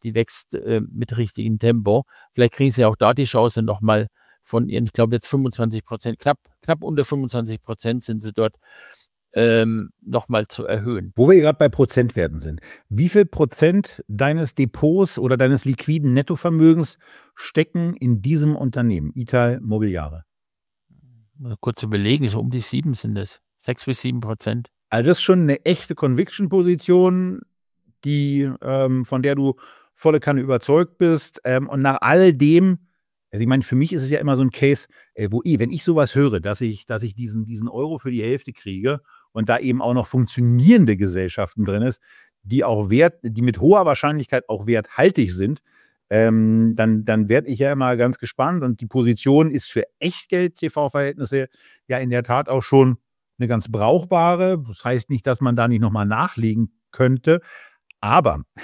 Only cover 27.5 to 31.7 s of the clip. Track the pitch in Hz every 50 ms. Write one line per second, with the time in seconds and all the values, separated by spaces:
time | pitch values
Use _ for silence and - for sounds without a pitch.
27.5 | _ _ _ _ _ _ _ _ _ _ - 143 147 143 143 143 139 143 143 135
28.5 | 127 - - 131 135 135 135 131 131 127 123 - 135 127 127 139 143 139 139 135
29.5 | 127 _ - - - _ _ _ _ - - 160 151 151 - 151 143 135 127 135
30.5 | 131 117 - - 143 165 180 170 _ - 180 170 165 147 - - - - - 123
31.5 | 127 131 139 -